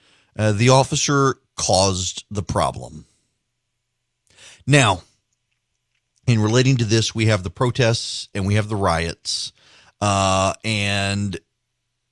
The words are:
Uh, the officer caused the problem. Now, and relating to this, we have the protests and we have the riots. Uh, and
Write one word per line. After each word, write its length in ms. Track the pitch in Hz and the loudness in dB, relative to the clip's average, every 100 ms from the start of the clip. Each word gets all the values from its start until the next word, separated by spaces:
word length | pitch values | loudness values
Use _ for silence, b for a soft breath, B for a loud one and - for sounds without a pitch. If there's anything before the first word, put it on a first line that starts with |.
| _ _ _ - | _ _ _ -2
Uh, 140 | 107 | 0
the 160 | 104 120 | 2 4
officer 720 | 131 127 147 - 143 139 - _ - | 4 4 0 0 2 0 -2 _ -8
caused 640 | - 95 98 92 92 - - | 0 2 2 0 -6 -10 -12
the 140 | 101 | -10
problem. 640 | 87 104 71 64 62 76 - _ _ _ _ _ _ _ _ _ _ _ _ b b b - | -6 -2 -2 -4 -14 -18 -20 _ _ _ _ _ _ _ _ _ _ _ _ b b b 2
Now, 340 | 143 120 90 - _ _ _ _ _ _ _ _ _ _ _ - | 4 4 0 -6 _ _ _ _ _ _ _ _ _ _ _ 0
and 140 | 113 | 2
relating 340 | 107 120 127 135 | 2 2 2 2
to 80 | |
this, 300 | 117 113 107 | 2 0 0
we 120 | - 110 | -2 0
have 160 | 107 | 0
the 80 | 92 | -2
protests 800 | - 127 117 120 113 - - - | -4 -4 0 0 0 -6 -12 -10
and 120 | 104 95 | -6 0
we 80 | |
have 140 | 104 107 | 0 -2
the 80 | 107 | -2
riots. 760 | 95 82 85 - - - - b b b b _ | 0 0 -2 -8 -8 -8 -10 b b b b _
Uh, 540 | 104 98 98 95 95 - | -2 2 2 2 0 -2
and 760 | 110 107 101 101 98 98 101 92 - _ _ _ _ _ _ | -6 -4 -4 -2 -2 -4 -6 -8 -14 _ _ _ _ _ _